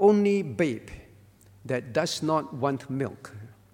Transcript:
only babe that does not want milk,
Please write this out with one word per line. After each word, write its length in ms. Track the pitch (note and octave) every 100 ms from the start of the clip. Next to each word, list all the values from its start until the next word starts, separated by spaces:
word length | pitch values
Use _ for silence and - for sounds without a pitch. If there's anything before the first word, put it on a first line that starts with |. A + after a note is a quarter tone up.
only 420 | G3 G#3 G3+ G3+
babe 460 | E3 A2 E3 A2 - - - - - _ - -
that 280 | B2 B2+ B2+
does 300 | A#2+ D#3+ -
not 320 | D#3 D#3+ C#3+
want 340 | C#3 C#3 C#3 -
milk, 440 | C3 B2+ - - G#2 - - _